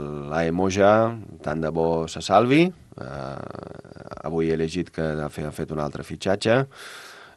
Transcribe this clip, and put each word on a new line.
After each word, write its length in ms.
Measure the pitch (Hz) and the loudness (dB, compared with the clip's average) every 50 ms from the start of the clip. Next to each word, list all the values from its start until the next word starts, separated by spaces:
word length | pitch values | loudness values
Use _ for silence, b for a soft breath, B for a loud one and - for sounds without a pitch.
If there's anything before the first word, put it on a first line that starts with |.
| 73 73 73 73 71 | -8 -8 -8 -8 -8
l'A 180 | 71 78 82 82 | -4 -2 0 0
E 60 | 82 82 | 2 2
Moja, 400 | 90 95 95 92 101 98 101 107 110 113 113 117 113 95 - - - | 2 2 2 4 6 6 8 8 6 4 2 0 -6 -10 -14 -16 -10
tant 200 | - - 76 80 | -6 -6 -4 -2
de 100 | 80 78 | -2 -2
bo 360 | 80 82 82 82 82 82 82 | 0 0 0 2 2 0 -2
se 160 | 80 - 82 - | -4 -8 -10 0
salvi. 440 | - 95 104 117 123 139 156 170 | 4 6 6 6 6 6 4 4
Eh, 1500 | 185 175 - - - - - - 64 - - - 135 - - - - - - - - - - - - - - - - - - | 4 2 -6 -16 -20 -16 -14 -14 -12 -10 -10 -10 -10 -10 -10 -12 -12 -12 -12 -14 -14 -16 -16 -18 -18 -20 -18 -16 -16 -16 -10
avui 320 | - 78 82 82 80 80 80 | -8 -4 -2 0 2 2 2
he 40 | |
llegit 340 | 80 82 80 82 90 82 - - | 0 0 -2 -2 -4 -6 -4 -4
que 100 | - 80 78 76 | -4 -4 -2 -2
ha 140 | 76 76 71 | -4 -4 -6
fe-, 180 | - - 76 | -6 -8 -8
ha 60 | 76 71 | -8 -6
fet 200 | - 80 - 80 | -6 -6 -6 -4
un 80 | 76 | -4
altre 240 | 73 71 - - 73 | -4 -4 -4 -8 -10
fitxatge. 560 | - 82 - - 95 95 98 - 113 113 135 135 B B B B B B B B B B B B B B | -12 -12 -4 0 0 0 2 4 4 4 4 2 B B B B B B B B B B B B B B